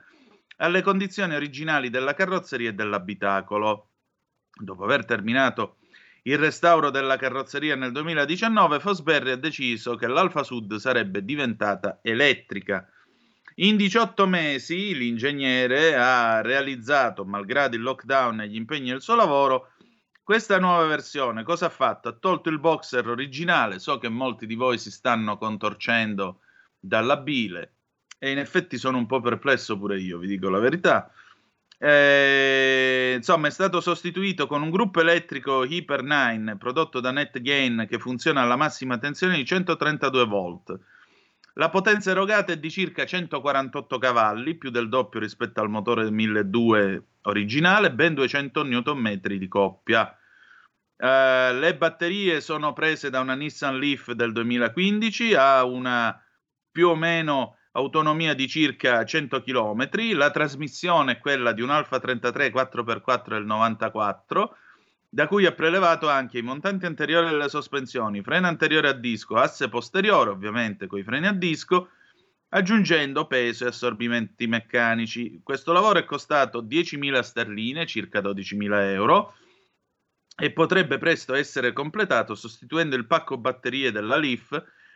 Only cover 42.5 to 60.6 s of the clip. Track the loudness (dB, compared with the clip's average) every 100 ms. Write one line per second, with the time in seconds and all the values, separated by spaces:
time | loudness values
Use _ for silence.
42.5 | -4 -6 -4 -4 -4 -4 -4 -6 -4 0
43.5 | 0 -2 -6 -6 -2 2 4 2 0 -4
44.5 | -8 -6 -4 0 0 0 -4 -8 -6 -6
45.5 | -2 -2 -2 0 0 0 0 0 2 2
46.5 | 2 4 6 4 0 -8 _ -4 -2 -2
47.5 | 2 4 4 4 4 2 2 0 0 -4
48.5 | -4 -2 -2 0 0 -2 -2 -4 -6 -2
49.5 | 2 2 0 0 2 2 -4 _ _ _
50.5 | -20 _ _ _ -4 2 4 6 4 2
51.5 | 2 0 2 0 0 -4 0 0 0 -2
52.5 | -4 -4 -2 -2 -2 -2 -2 -2 -4 -6
53.5 | -6 -4 -2 -2 -2 -4 -2 -2 0 0
54.5 | 0 0 0 0 0 -2 -2 2 6 6
55.5 | 6 4 0 -2 0 0 -4 _ _ _
56.5 | _ _ 0 2 2 0 0 0 -2 -2
57.5 | -8 _ -4 0 2 2 2 0 -2 -2
58.5 | 0 -2 0 2 2 2 -2 -2 -4 -2
59.5 | -2 0 -2 -4 -2 -2 2 2 2 -2
60.5 | -4